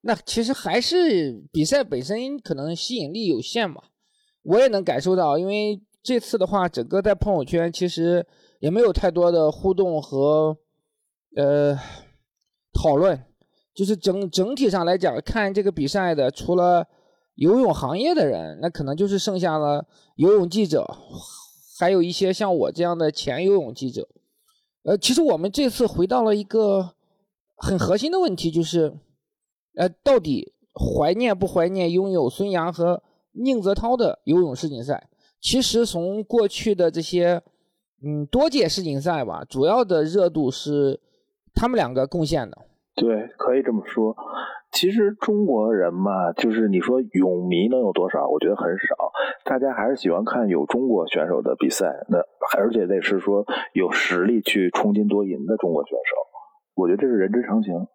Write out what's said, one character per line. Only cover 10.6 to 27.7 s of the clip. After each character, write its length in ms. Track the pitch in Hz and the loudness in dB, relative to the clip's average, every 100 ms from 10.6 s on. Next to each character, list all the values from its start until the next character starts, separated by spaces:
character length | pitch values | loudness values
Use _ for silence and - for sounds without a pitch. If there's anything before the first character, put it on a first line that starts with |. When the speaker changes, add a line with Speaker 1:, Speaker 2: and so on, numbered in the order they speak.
| _ _ _ _ _ _ _ - | _ _ _ _ _ _ _ -2
Speaker 1:
呃， 400 | 143 147 147 139 - - - _ _ _ _ _ _ | 2 4 2 0 -6 -20 -20 _ _ _ _ _ _
讨 240 | - 160 143 | 0 2 4
论， 260 | 190 143 - _ _ _ _ | 4 2 -8 _ _ _ _
就 100 | - | -6
是 140 | 196 208 | -2 0
整， 320 | 196 190 190 | 0 -2 -2
整 260 | 185 190 262 | -2 -2 0
体 140 | 247 | 0
上 160 | 185 170 | 2 0
来 120 | 180 | 0
讲， 220 | 175 123 - | 0 -2 -4
看 280 | 226 202 | -2 0
这 80 | 196 | 0
个 80 | 196 | -2
比 120 | 170 139 | -2 -2
赛 300 | 202 185 156 | 0 0 2
的， 160 | 127 | 0
除 240 | - - 180 | -2 -2 2
了 320 | 180 175 170 _ _ _ _ - | 4 2 0 _ _ _ _ -2
游 240 | 165 233 | 2 4
泳 140 | 233 | 2
行 240 | 147 135 170 | 0 -4 -2
业 180 | 294 320 | 0 2
的 100 | 151 | 0
人， 340 | 92 80 78 | -2 -6 -6
那 80 | 165 | -6
可 160 | - 139 | -6 -6
能 100 | 147 | -2
就 120 | 202 | 0
是 120 | 196 | 0
剩 180 | 214 190 | -2 -2
下 200 | 175 156 | -2 0
了 280 | 147 147 - _ _ - | 0 -2 -4 _ _ 2
游 160 | 170 | 4
泳 160 | 208 175 | 4 4
记 180 | 185 196 | 0 0
者， 220 | 147 - - - 120 - - - _ _ - | 0 -2 -10 -18 -18 -16 -20 -20 _ _ -2
还 100 | 175 | 0
有 120 | 190 | 2
一 80 | 175 | 0
些 200 | 170 190 | 0 -2
像 240 | 190 208 175 | 0 0 0
我 160 | 104 | 0
这 100 | - | 0
样 160 | 175 170 | -2 0
的 140 | 156 | -2
前 320 | 151 - 131 | -2 -6 -2
游 80 | 190 | 0
泳 200 | 202 131 | 0 0
记 180 | 123 131 | -8 -8
者。 160 | 104 - _ _ _ _ _ _ _ | -8 -12 _ _ _ _ _ _ _
呃， 140 | - 196 | -2 0
其 160 | - | 2
实 80 | 262 | 2
我 140 | 311 165 | 2 2
们 160 | 190 | -2
这 180 | 202 277 | 0 -2
次 160 | - 233 | 2 -2
回 220 | - 190 | 0 0
到 160 | 247 | 2
了 100 | 220 | 2
一 120 | 208 202 | 0 0
个 480 | 220 208 196 180 _ _ _ _ _ _ _ | 0 2 2 -2 _ _ _ _ _ _ _
很 200 | - | -2